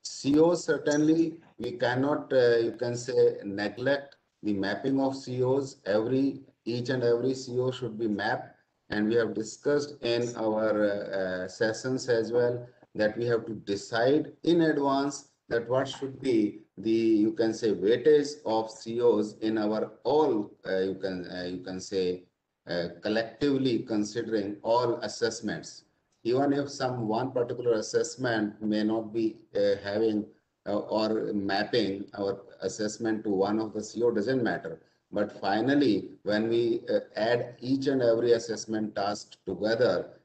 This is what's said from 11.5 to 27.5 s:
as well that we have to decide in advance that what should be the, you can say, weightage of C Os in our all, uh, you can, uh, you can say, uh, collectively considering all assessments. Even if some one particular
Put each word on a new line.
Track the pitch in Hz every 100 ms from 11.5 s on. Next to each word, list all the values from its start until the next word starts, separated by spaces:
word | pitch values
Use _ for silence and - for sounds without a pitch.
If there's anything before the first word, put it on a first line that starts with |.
| - 110 107 131 127 127
as | 117 110
well | 120 120 123 - _ - 98
that | 107 113
we | 120
have | 117 107
to |
decide | 107 - 101 - 113 123 151 151 -
in | 160 170
advance | 160 143 139 139 143 143 - _ _
that | - 117
what | 131 135
should | - 135 127
be | 135 113 101 - - -
the, | 107
you | 113 113 107 110
can | 110 113
say, | 110 113
weightage | 90 98 120 156 147 143 - 107
of | 143 139
C | - 113 117
Os | 120 107 104 -
in | 110 110
our | 107 110 104 -
all, | 117 147 147 110 101 - -
uh, | 95
you | 95 95
can, | 98 92 87
uh, | 90
you | 90 90
can | 92 92
say, | - 98 90 90 - _ _ _ -
uh, | 87 85 -
collectively | 104 107 113 - 143 131 131 110
considering | - 107 104 120 107 110 98 104
all | 110 117 120 113
assessments. | 107 - 113 110 104 82 - - _ _ _ _
Even | 113 127 139
if | 139 139
some | - 131 123 107
one | 113 131
particular | 127 120